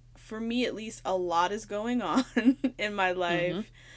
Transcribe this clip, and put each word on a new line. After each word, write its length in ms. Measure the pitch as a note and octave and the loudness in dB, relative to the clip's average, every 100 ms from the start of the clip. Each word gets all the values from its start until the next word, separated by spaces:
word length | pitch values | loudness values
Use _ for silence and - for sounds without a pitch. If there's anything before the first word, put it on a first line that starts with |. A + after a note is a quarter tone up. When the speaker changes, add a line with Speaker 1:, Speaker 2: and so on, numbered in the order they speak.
| - - | -20 -18
Speaker 1:
for 220 | - A3 | -12 -8
me 260 | A3+ B3 A#3+ | -4 0 -2
at 80 | G3+ | -2
least, 260 | A3 - - | -8 -8 -4
a 100 | F#3 | -2
lot 360 | F3+ E3+ F3+ | 2 2 2
is 140 | G#3+ - | 0 -6
going 360 | G#3 A3+ B3 | -6 -2 -2
<laughs> 100 | F3+ | 2
on 120 | A#3+ B3 A#3+ A3+ B3+ C4 - | 2 2 4 4 4 -2 -2
in 160 | G#3 | -4
my 160 | G3+ F#3 | 2 2
Speaker 2:
Mm-hmm. 80 | F3+ | 2
Speaker 1:
life 520 | F3 F3 F3+ F3+ G#3+ - - | 0 2 0 -2 -8 -14 -20